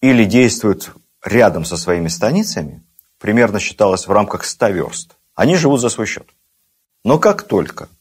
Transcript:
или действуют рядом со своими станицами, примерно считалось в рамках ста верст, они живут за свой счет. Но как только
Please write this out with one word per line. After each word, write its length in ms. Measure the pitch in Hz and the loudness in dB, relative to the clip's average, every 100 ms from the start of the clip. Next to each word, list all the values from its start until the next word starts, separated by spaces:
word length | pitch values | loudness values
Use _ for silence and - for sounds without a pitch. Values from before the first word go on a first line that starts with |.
или 220 | 131 127 | 4 4
действуют 680 | 107 117 123 - 107 95 - - _ _ | 4 4 4 2 -2 -2 -6 -20 _ _
рядом 420 | - 104 110 85 80 | -2 2 2 2 -6
со 100 | 85 | -8
своими 320 | - 87 82 | -4 -2 -2
станицами, 720 | - 101 170 214 - 76 - _ _ _ _ | -4 -2 -2 -4 -6 -10 -14 _ _ _ _
примерно 400 | 101 110 117 101 | -2 2 2 0
считалось 480 | - - 104 92 - | -6 0 0 0 0
в 40 | |
рамках 340 | 98 104 - - | 0 0 -4 -10
ста 240 | - 113 | -4 -2
верст, 460 | 92 67 - - _ _ - | -2 -6 -10 -16 _ _ -2
они 200 | 113 185 | 0 2
живут 260 | 156 139 | 2 2
за 80 | 120 | 0
свой 160 | - 110 | -4 -6
счет. 220 | - - _ _ _ _ _ _ _ | -8 -16 _ _ _ _ _ _ _
Но 140 | 104 151 | 0 2
как 260 | 208 196 | 4 0
только 460 | - 101 78 - - _ | -2 -2 -2 -8 -18 _